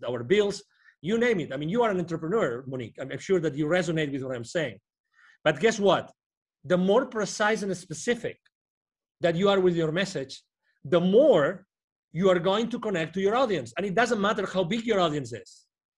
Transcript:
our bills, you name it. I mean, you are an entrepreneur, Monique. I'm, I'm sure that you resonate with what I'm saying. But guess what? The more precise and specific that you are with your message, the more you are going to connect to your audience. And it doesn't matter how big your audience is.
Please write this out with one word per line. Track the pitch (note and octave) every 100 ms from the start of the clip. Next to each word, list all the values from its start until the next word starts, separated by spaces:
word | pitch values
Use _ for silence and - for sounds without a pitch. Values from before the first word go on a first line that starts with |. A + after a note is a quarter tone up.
| B2
our | B2
bills, | B2 G#3 G3+ G3 - _ _ _
you | D#3 A3+
name | A#3+ G3
it. | B2+
I | C3+
mean, | D3+
you | A#3
are | A3+
an | F#3
entrepreneur, | E3+ D#3+ D#3+ A3 D#3 A#2+ C3+
Monique. | C3 A2 -
I'm, | C3+
I'm | C#3
sure | - F#3+
that | D#3+ C#3
you | D3+
resonate | F3+ E3+ D#3+ D3+
with | C3+
what | C3 B2
I'm |
saying. | A#2 F3 C#3 G2 _ _ _ _ _ _
But | D3+ -
guess | A3 G#3+
what? | G3 C#3+ - _ _ _ _ _ C3+
The | F3+
more | F#3 A3 C4+
precise | A3+ G3 - G#3+ G#3+
and | G3 F3+
specific | - D3+ A#3+ A#3 B2+ - _ _ _ _ _ _ _ _
that | E3+ E3
you | G3+
are | G3
with | F3+ E3+
your | D#3
message, | E3+ G3 C#3+ C3 - _ _ _ _
the | C#3 E3+
more | F3+ G#3+ D4+ F#3 C#3+ F#3+ - _ _ _ _
you | D#3+ G3
are | F3
going | F3+ G3+ A#3
to | A#3
connect | A3 F3+ D#3+
to | F#3+
your | G3 A#3
audience. | B3+ E3+ A#2 -
And | G3+
it |
doesn't | F3+ A#3 A3
matter | G3 G#3 F#3+
how | F#3
big | E3+ A3+ A3+
your | G3+
audience | E3+ D3 A#2
is. | A2+ - - _ _ _